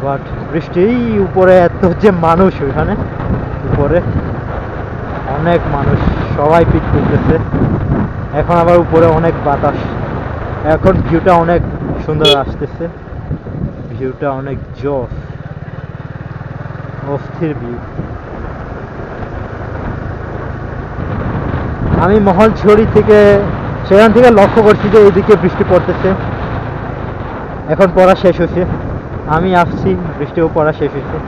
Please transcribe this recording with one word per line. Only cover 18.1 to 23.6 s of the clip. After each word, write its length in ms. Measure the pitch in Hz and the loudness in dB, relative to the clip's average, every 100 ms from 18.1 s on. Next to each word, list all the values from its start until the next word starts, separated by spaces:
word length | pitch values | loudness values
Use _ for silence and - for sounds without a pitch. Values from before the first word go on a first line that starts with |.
| - - - - - - - - - - - - - - - - - - - - - - - - - - - - - - - - - - - - - - - | -10 -12 -12 -12 -12 -12 -12 -12 -12 -12 -12 -10 -10 -10 -10 -10 -8 -8 -8 -8 -10 -10 -10 -10 -10 -10 -10 -10 -8 -6 -4 -4 -4 -4 -4 -4 -4 0 2
আমি 160 | 175 214 | 4 4
মহলছড়ি 680 | 202 180 220 208 190 214 220 | 4 6 4 4 4 4 6
থেকে, 460 | 214 208 214 202 202 202 - | 4 6 8 8 6 2 -4